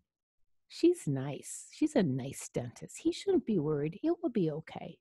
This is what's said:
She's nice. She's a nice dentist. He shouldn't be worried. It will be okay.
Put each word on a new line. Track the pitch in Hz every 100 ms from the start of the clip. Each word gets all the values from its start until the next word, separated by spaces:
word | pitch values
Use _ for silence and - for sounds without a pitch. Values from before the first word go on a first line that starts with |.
| _ _ _ _ _ _ _
She's | - 330 359 -
nice. | 135 131 143 - - -
She's | - 302 294
a |
nice | 180 131 127 147 -
dentist. | - 123 - 165 -
He | 330
shouldn't | 349 - 370 -
be | 214
worried. | 147 151 147 165
It | 311 339
will | 330
be | 233 165
okay. | 151 - - - 165